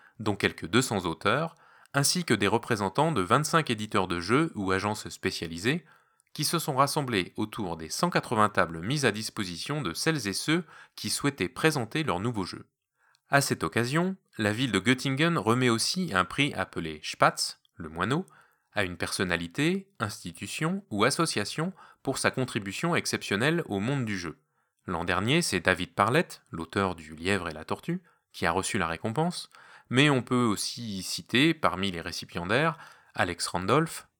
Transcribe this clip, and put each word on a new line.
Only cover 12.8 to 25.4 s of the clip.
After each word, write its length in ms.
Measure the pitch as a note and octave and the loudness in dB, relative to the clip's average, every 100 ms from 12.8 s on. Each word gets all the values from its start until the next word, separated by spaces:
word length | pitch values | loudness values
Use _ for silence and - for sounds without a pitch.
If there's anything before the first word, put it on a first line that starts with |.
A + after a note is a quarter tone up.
| _ _ _ _ - | _ _ _ _ 2
À 100 | C#3+ | 2
cette 220 | C#3 A#2+ | 2 0
occasion, 520 | E2 A2 A#2+ D3+ F#3 F#3+ _ - | 0 0 2 2 0 -4 _ -2
la 160 | G#2 | 0
ville 180 | G#2+ C3 | 0 2
de 80 | G2 | 2
Göttingen 600 | G2+ B2+ C#3 C3 E3 D#3+ | 4 2 2 2 2 2
remet 300 | G#2 B2 B2+ | 4 4 4
aussi 420 | A2+ - F#3 F3 | 4 0 -2 0
un 100 | F#2 | 0
prix 300 | F2+ - C#3+ | 2 2 0
appelé 480 | - F#2 F#2 D#2+ D#2 | 0 -4 -4 -6 -6
Spatz, 560 | - - D3 - - - _ - | -8 2 2 2 -6 -8 _ -14
le 120 | D#2+ | -8
moineau, 380 | E2 G2 D3+ F#3 - _ _ _ | -2 0 0 -2 -14 _ _ _
à 100 | G#2 | -2
une 140 | F#2 F2 | -2 -2
personnalité, 920 | F#2+ - F#2 E2+ E2+ - D#3 F#3+ - - | -4 -2 0 0 -2 -2 0 0 -6 -6
institution 840 | G#2 - F2+ - G2+ - D#3+ G3 - | -6 -6 -12 -10 -8 -4 -2 -4 -4
ou 120 | G2+ | 2
association 680 | A#2+ - D#3+ A2 G#2 - F3+ - - _ | 4 4 0 0 -2 -2 -4 -6 -18 _
pour 160 | - B2+ | -4 0
sa 100 | G2+ | 0
contribution 680 | - B2+ A#2+ G2 - E3+ C#3 | 0 -2 -2 -4 -4 -2 0
exceptionnelle 680 | - - - G2+ C#3 E3+ - | 0 -2 0 0 2 0 -2
au 140 | G2 | -2
monde 260 | A2 C#3+ A2 | 0 -2 -2
du 100 | F#2+ | -4
jeu. 220 | E2+ - _ _ _ _ - | -6 -10 _ _ _ _ -6
L'an 180 | E2+ | -4
dernier, 380 | F2 F2+ A2 E3 | 0 0 2 2